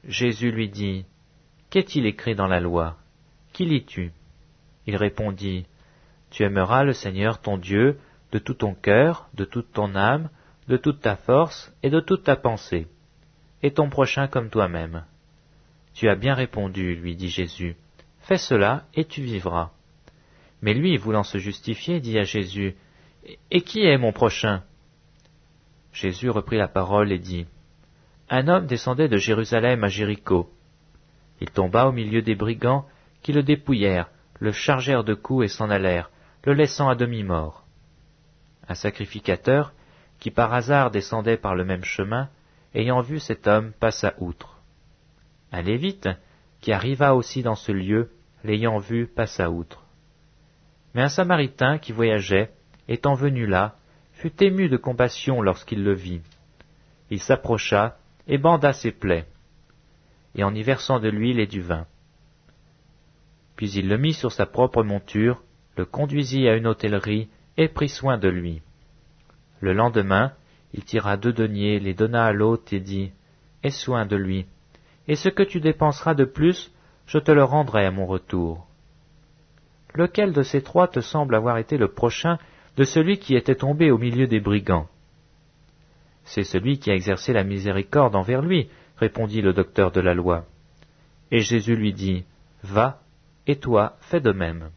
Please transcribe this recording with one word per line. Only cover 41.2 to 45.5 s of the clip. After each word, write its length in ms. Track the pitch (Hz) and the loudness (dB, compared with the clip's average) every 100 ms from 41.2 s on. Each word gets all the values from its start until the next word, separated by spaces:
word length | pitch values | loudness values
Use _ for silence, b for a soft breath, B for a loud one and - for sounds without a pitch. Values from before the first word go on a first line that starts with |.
| 107 113 | 0 0
par 180 | 101 92 | 0 -2
le 100 | 92 | -2
même 180 | 92 | -4
chemin, 460 | 92 - 98 117 139 b b b b | -6 -6 -4 -4 -6 b b b b
ayant 280 | 117 117 127 | -4 0 0
vu 180 | 120 156 | -2 -8
cet 280 | - - 107 | -6 -2 2
homme, 240 | 107 110 - | 2 2 -2
passa 340 | 113 - 104 - | -2 0 -4 -4
outre. 420 | 90 85 - - _ _ _ _ _ _ _ _ _ | -10 -10 -16 -20 _ _ _ _ _ _ _ _ _